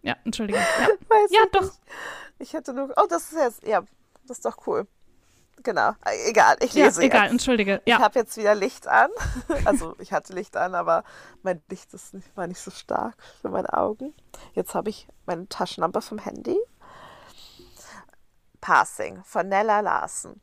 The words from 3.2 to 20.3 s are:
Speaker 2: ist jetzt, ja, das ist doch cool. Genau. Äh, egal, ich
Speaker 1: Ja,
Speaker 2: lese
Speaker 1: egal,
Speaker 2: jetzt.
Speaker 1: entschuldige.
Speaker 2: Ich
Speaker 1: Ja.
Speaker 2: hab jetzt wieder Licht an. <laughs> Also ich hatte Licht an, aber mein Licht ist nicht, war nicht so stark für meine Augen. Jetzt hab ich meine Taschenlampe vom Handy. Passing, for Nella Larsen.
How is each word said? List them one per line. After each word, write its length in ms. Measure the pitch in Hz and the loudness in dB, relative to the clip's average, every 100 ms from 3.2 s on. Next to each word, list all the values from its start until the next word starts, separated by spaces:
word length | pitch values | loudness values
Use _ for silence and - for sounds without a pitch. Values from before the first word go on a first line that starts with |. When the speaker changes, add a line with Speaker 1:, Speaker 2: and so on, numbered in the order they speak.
| - | -4
Speaker 2:
ist 60 | 311 | -2
jetzt, 280 | 254 - - | -2 -2 -2
ja, 160 | 202 202 _ _ _ 262 | -2 -2 _ _ _ -18
das 120 | 247 | -8
ist 60 | |
doch 220 | 226 - - | -8 -6 -4
cool. 200 | - 202 _ _ _ _ _ _ _ | -4 -6 _ _ _ _ _ _ _
Genau. 260 | - 170 107 - - | -6 0 0 -2 -4
Äh, 220 | 101 127 | -4 2
egal, 260 | 220 104 - | 6 6 6
ich 120 | 254 | 2
Speaker 1:
Ja, 120 | 294 285 | 4 4
Speaker 2:
lese 160 | - | 4
Speaker 1:
egal, 220 | 262 220 | 4 4
Speaker 2:
jetzt. 80 | 202 | 2
Speaker 1:
entschuldige. 480 | 247 - 233 196 196 | 0 0 0 0 0
Speaker 2:
Ich 60 | - | 2
Speaker 1:
Ja. 80 | 233 | 4
Speaker 2:
hab 140 | 214 | 4
jetzt 220 | 247 220 - | 2 -2 0
wieder 180 | 208 | 2
Licht 320 | 214 185 - - | 2 0 -6 2
an. 240 | - 277 466 - 254 | 4 4 0 -6 -6
<laughs> 280 | - 285 | -4 -2
Also 320 | - 262 165 - | 2 2 0 -10
ich 140 | 180 | -6
hatte 200 | 160 - | -6 -6
Licht 220 | 185 214 - | -10 -8 -4
an, 180 | 180 180 | -4 -2
aber 260 | 170 165 - - - - | 0 0 -2 -16 -20 -10
mein 180 | 190 175 - | -6 -6 -10
Licht 240 | 185 - | -16 -16
ist 200 | - - | -20 -20
nicht, 220 | 190 - - | -20 -16 -12
war 100 | 175 | -10
nicht 140 | 185 | -10
so 100 | - | -14
stark 460 | - - - 233 - - - | -12 -6 -4 -4 -10 -20 -12
für 60 | - | -6
meine 240 | - - | -6 -2
Augen. 420 | - - 214 269 - _ - - | 0 0 -4 -12 -14 _ -20 -10
Jetzt 200 | - 180 | -8 -6
hab 120 | 180 185 | -6 -6
ich 200 | - - _ - | -8 -14 _ -10
meine 220 | 175 190 | -10 -8
Taschenlampe 520 | - 185 - 170 202 | -8 -8 -2 -2 -2
vom 180 | - 214 | -6 -10
Handy. 380 | - - - 381 480 _ - - - - - - - - - - - - - _ _ _ _ _ | -12 -10 -4 -2 -4 _ -20 -20 -20 -20 -20 -20 -20 -20 -20 -20 -20 -20 -20 _ _ _ _ _
Passing, 600 | - 156 - - - 185 | 4 4 4 -2 -10 -10
for 180 | - 208 | -6 -4
Nella 400 | 185 196 220 208 | 0 0 2 2
Larsen. 580 | 202 - - - - | 0 -2 -4 -10 -14